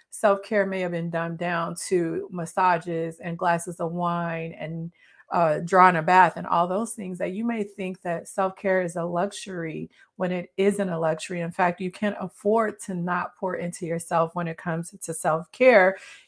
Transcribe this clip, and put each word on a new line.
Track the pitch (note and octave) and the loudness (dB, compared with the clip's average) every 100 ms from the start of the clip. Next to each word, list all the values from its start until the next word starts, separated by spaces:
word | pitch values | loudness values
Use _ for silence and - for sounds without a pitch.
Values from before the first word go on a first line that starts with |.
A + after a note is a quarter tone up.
| _ | _
self-care | - G#3+ G3+ - G#3+ F#3+ | 0 2 2 2 0 0
may | F#3+ | 0
have | F3+ | -4
been | E3+ E3+ | -4 -4
dumbed | E3 E3+ E3 | -4 -4 -4
down | F3 E3+ E3+ F3 - | -4 -2 -4 -6 -2
to | F#3 E3 E3 G3+ | 0 0 -2 -6
massages | F3+ E3 - F#3 E3+ F3 E3 E3 E3 | -8 -6 0 2 2 0 -4 -4 -6
and | F3+ E3+ | -10 -2
glasses | F3+ E3+ F#3 E3+ | 0 0 -2 -6
of | E3+ | -6
wine | E3+ F3 E3+ E3+ E3 E3 | -2 -2 -2 -4 -6 -8
and | - D#3+ E3 E3 - _ _ _ | -10 -10 -8 -10 -14 _ _ _
uh, | - D#3+ D#3 | 0 2 2
drawing | E3+ F#3+ F#3 E3+ | 2 8 8 8
a | |
bath | D#3+ F#3 F3 F#3 | 6 8 8 4
and | F3+ | 0
all | E3+ F3 | 2 2
those | F#3 A3+ | 0 -4
things, | - F#3 F3+ | -6 -10 -6
that | F3+ | -6
you | F#3 A#3 | -4 -4
may | A#3 | -4
think | G#3 - F#3+ F#3 | -6 -6 -8 -6
that | F3+ E3+ - | -6 -6 -6
self-care | - F#3+ F#3+ G3+ F#3 | -2 -2 -2 0 0
is | F3 E3+ | 0 -4
a | |
luxury | E3+ E3+ G3 - - F3+ E3 D#3 E3 - _ - | -4 -2 -4 -6 -10 -8 -8 -8 -12 -14 _ -6
when | F#3 | -4
it | F3+ F3 - | -4 -6 0
isn't | G3 G3+ F#3+ | 2 2 -2
a | E3 | -2
luxury. | E3 D#3+ - F3 | -2 -2 -6 -6
In | E3+ | -6
fact, | F3 F3+ F3 | 0 0 0
you | F#3 | -6
can't | - G#3 G3+ | -4 -4 -4
afford | F#3 - G#3 A3 A3 G#3 | -10 -4 0 2 0 -4
to | - F3+ | -8 -6
not | F3 F3 F3+ - | -2 -4 -4 -6
pour | F#3 F3+ | -6 -4
into | F3 - E3 | -6 -6 -6
yourself | E3 - E3+ E3 G3 | -6 -2 0 0 -2
when | E3+ | -6
it | E3 | -6
comes | F3 E3 E3+ | -6 -4 -6
to | G3 - | -12 -10
self-care | E3 F3 D#3 F3 - B3+ A3+ F#3 F#3+ - - | -4 0 0 -4 4 8 8 6 2 -10 -20